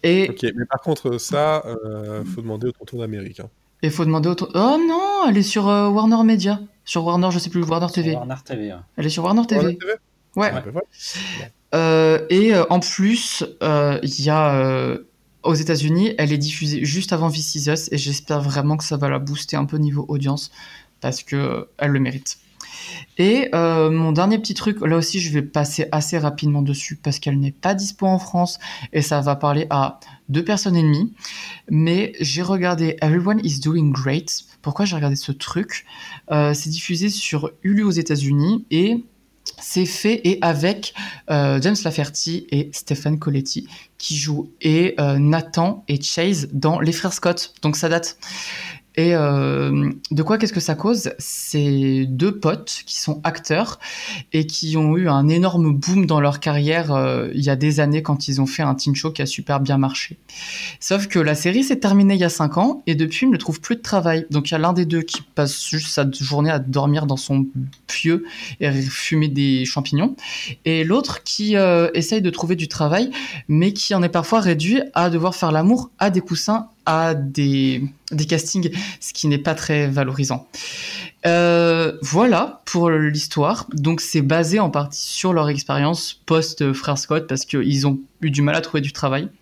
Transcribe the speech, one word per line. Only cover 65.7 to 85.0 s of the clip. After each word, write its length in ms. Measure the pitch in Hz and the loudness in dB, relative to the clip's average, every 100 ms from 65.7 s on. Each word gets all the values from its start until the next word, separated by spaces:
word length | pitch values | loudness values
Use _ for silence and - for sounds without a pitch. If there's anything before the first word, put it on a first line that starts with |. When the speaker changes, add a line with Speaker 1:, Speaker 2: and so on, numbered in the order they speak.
| 160 151 | -6 -4
Speaker 1:
sa 220 | - 139 | 0 0
journée 400 | 131 135 143 151 | 0 -2 0 2
à 100 | 151 | 0
dormir 460 | 131 135 143 147 147 | 0 0 2 2 0
dans 120 | 135 | -2
son 300 | - 139 135 131 131 - - | 0 0 0 -2 -6 -10 -10
pieu 360 | - 160 170 170 - - - | -2 0 0 -2 -14 -14 -4
et 100 | 143 | -2
fumer 560 | 135 131 - - 156 156 | 0 -2 -4 -2 0 0
des 380 | 139 139 131 127 | 2 2 2 0
champignons. 500 | - 135 147 220 269 - - - - | -4 -2 0 0 -2 -12 -12 -10 -6
Et 220 | - 165 160 | -2 0 2
l'autre 360 | 220 277 - | 0 0 -8
qui, 340 | - - 214 202 | -8 -4 0 4
euh, 320 | 190 170 170 - | 6 6 4 2
essaye 260 | 165 220 | 0 0
de 80 | 185 | 0
trouver 260 | 160 165 175 | -2 -2 -2
du 140 | 151 | -2
travail, 420 | - 151 175 254 277 269 151 - | -2 0 2 0 -4 -10 -12 0
mais 240 | 151 180 | 2 4
qui 200 | 202 - | 0 -2
en 80 | 196 | 2
est 40 | 175 | 2
parfois 320 | 170 165 226 | 0 2 2
réduit 420 | 190 160 165 254 277 | 2 2 2 0 0
à 160 | - 175 | 0 2
devoir 260 | 170 170 180 | 2 0 0
faire 160 | 170 | 2
l'amour 400 | 156 170 247 - _ | 4 4 2 0 _
à 120 | 208 | 0
des 100 | 185 | 2
coussins, 480 | 180 170 - 220 220 _ - | 0 -4 0 -2 -2 _ -2
à 280 | 160 165 156 | 0 2 0
des, 680 | 139 139 139 139 135 127 139 - - | -2 0 2 2 2 0 -4 -8 -6
des 140 | 156 151 | -4 0
castings, 440 | 165 160 196 170 - 196 - | 0 0 -2 -2 -4 -8 -10
ce 120 | - | -12
qui 160 | - 156 | -4 0
n'est 120 | 143 | 0
pas 160 | 143 156 | 0 -4
très 320 | - 151 143 | -2 0 2
valorisant. 600 | 135 131 135 135 127 - - - - - - - _ 170 | 0 -2 -2 -2 -2 -8 -14 -12 -12 -12 -12 -14 _ 0
Euh, 720 | 170 175 170 170 165 160 156 | 4 4 4 4 4 0 -2
voilà 580 | 139 156 240 180 285 - - | -2 4 4 4 2 -6 -4
pour 260 | 180 170 | 2 4
l'histoire. 720 | 160 151 147 - - 147 220 - | 4 2 0 -4 0 0 0 -4
Donc 280 | 156 143 165 | -2 0 0
c'est 200 | - 160 | 0 0
basé 380 | 139 160 165 202 | 2 2 4 2
en 100 | 185 | 2
partie 320 | 147 143 - | 0 -4 -6